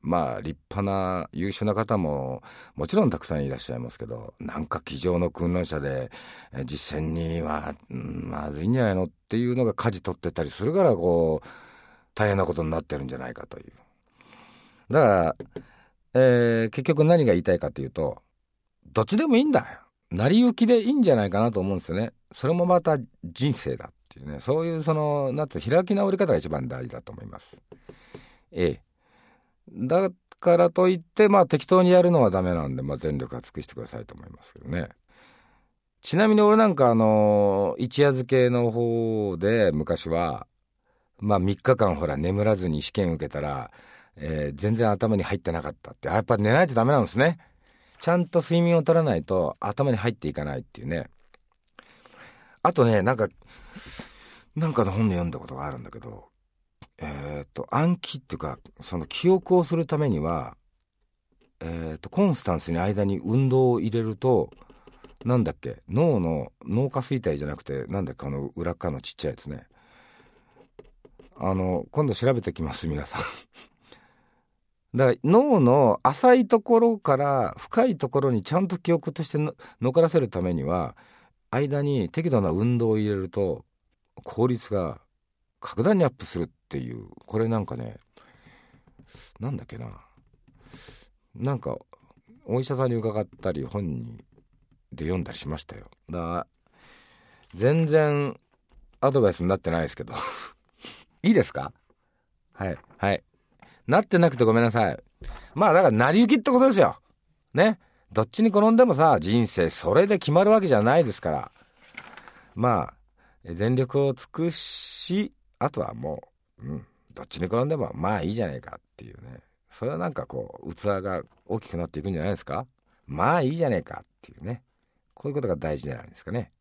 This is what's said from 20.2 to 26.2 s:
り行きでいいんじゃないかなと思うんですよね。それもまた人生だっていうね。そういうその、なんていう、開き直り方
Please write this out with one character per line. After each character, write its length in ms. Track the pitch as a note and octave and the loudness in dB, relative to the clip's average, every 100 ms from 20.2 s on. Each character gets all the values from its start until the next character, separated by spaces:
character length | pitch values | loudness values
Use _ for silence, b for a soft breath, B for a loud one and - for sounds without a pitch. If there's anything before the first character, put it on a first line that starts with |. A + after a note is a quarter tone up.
| A#2 | 2
り 120 | G#3 | 4
行 120 | B3 | 4
き 140 | A#3+ A3+ | 4 4
で 160 | A#3+ | 4
い 60 | G#3+ | 2
い 40 | |
ん 80 | C#4+ | 2
じ 100 | G#3 | 4
ゃ 40 | B2 | 4
な 100 | G2+ | 4
い 60 | |
か 80 | G2 | 2
な 120 | A#2 | 0
と 80 | G#2 | 0
思 140 | F#2+ | -2
う 20 | F#2+ | -4
ん 20 | |
で 60 | - | -4
す 40 | |
よ 80 | F2 | -6
ね。 160 | A2+ _ _ | -6 _ _
そ 140 | - C3 | -6 -2
れ 60 | |
も 140 | E3+ F3 | 0 2
ま 120 | F3+ | 2
た 200 | E3+ D3+ - _ | 2 -2 -2 _
人 300 | E2+ E2 C#3 B2+ | -16 -2 -2 -2
生 200 | - B1 | -4 -8
だ 140 | - | -10
っ 40 | _ _ | _ _
て 120 | - | -20
い 40 | |
う 80 | C2+ | -14
ね。 80 | D2 | -12
そ 220 | - D3 | -2 -2
う 40 | E3 | -2
い 100 | D#3+ | -4
う 60 | |
そ 100 | D3+ | -2
の、 400 | D#3 D3+ D3 C3+ | 0 0 -2 -2
な 120 | C3+ D3+ | -4 -4
ん 20 | |
て 100 | - | -6
い 100 | G#2 | 0
う、 20 | |
開 140 | D#3 | 0
き 120 | F#3 G3 | 2 0
直 160 | G3 | 0
り 60 | |
方 100 | F#3+ | 0